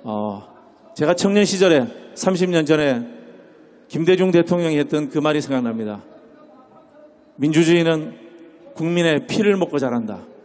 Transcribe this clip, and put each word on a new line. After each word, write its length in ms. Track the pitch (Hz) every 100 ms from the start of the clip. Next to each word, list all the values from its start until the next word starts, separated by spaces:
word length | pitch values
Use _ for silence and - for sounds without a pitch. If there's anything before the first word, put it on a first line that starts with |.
어, 380 | 117 107 107 101 - - - _ -
제가 200 | - 151
청년 300 | 175 196 202
시절에 420 | 202 190 185 151 117 - -
삼십 360 | - 190 185 180
년 140 | 170
전에 360 | 151 156 147 120 120 - - - - - - - _
김대중 420 | 151 165 185 185
대통령이 480 | 170 170 175 165 147
했던 300 | 143 151 147
그 100 | 156
말이 220 | 151 151
생각납니다. 640 | 139 135 117 113 107 104 - - - - - - _ - _ - - _ _
"민주주의는 800 | - 147 151 156 170 165 160 160 - - - - - -
국민의 520 | - 160 175 170 147 -
피를 300 | - 202 196
먹고 220 | 160 143
자란다." 420 | 131 120 110 95 - -